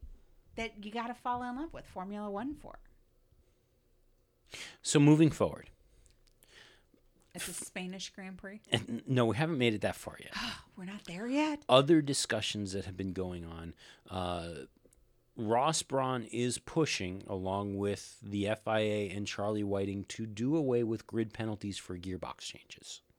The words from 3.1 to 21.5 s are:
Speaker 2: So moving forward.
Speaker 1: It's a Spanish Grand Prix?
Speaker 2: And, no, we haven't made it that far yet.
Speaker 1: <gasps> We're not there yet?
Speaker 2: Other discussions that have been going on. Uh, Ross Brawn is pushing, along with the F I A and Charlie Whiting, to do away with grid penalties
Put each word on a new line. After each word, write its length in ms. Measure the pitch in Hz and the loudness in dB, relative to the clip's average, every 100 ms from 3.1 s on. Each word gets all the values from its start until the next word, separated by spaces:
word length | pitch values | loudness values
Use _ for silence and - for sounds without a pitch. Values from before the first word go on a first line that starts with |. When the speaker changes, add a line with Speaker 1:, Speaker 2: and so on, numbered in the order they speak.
| _ _ _ _ _ _ _ _ _ _ _ _ _ _ - - - | _ _ _ _ _ _ _ _ _ _ _ _ _ _ -16 -16 -10
Speaker 2:
So 180 | - 147 | 2 8
moving 320 | 147 151 160 | 10 10 8
forward. 380 | - 87 - - - _ - - _ _ _ - - - - _ _ _ _ _ | 6 0 0 -14 -20 _ -20 -20 _ _ _ -20 -20 -20 -20 _ _ _ _ _
Speaker 1:
It's 140 | 175 - | -10 -8
a 40 | |
Spanish 560 | 175 - 190 180 190 - | -8 -10 -8 -8 -8 -10
Grand 300 | - 190 185 | -10 -12 -12
Prix? 240 | 196 214 - | -12 -14 -2
Speaker 2:
And, 300 | - 104 117 - | -2 -2 -6 2
no, 200 | 127 117 | 4 6
we 100 | 107 | 4
haven't 220 | 160 147 | 2 4
made 160 | 120 | 4
it 80 | 104 | 4
that 120 | 101 | 0
far 220 | - - - | -2 -8 -12
yet. 140 | - - 240 | -10 -6 -6
Speaker 1:
<gasps> 220 | - - - | -8 -14 -14
We're 100 | 180 | -12
not 180 | 208 | -10
there 220 | - 175 233 | -10 -8 -2
yet? 340 | 277 311 294 - | 0 2 -2 6
Speaker 2:
Other 320 | 131 139 160 | 6 8 6
discussions 720 | 143 135 - 110 - 107 98 | 6 -2 0 -2 -2 -2 -4
that 140 | 98 95 | -4 -6
have 100 | 92 | -4
been 160 | 95 | -4
going 320 | 90 90 87 | -2 -4 -6
on. 300 | 82 82 82 - - - - | -8 -10 -12 -14 -20 -20 -8
Uh, 560 | 95 90 87 85 78 65 _ - - _ _ _ - | -4 -2 -2 -4 -10 -12 _ -20 -20 _ _ _ -6
Ross 460 | 107 117 147 160 | 2 4 4 2
Brawn 420 | - 135 127 127 110 | 0 0 2 0 -2
is 240 | 110 123 - | 0 0 -2
pushing, 640 | - 165 151 - 92 95 - | -2 0 2 0 -2 -6 -6
along 500 | 95 92 98 101 98 | -4 0 0 0 0
with 400 | 101 101 - - | 0 -2 -6 -14
the 260 | 104 101 101 | -4 0 0
F 180 | 110 - | 0 2
I 120 | 110 | 2
A 300 | 107 104 101 | 4 2 0
and 160 | 98 101 | -4 -6
Charlie 360 | - 104 107 | -2 0 0
Whiting, 440 | 101 98 98 98 92 | 0 0 0 -2 -6
to 160 | - | -8
do 320 | 110 104 127 160 | -8 -2 0 2
away 260 | 135 120 | 4 2
with 240 | 113 113 - | 2 -2 -2
grid 280 | 113 107 | -2 -2
penalties 420 | - 110 | -2 -4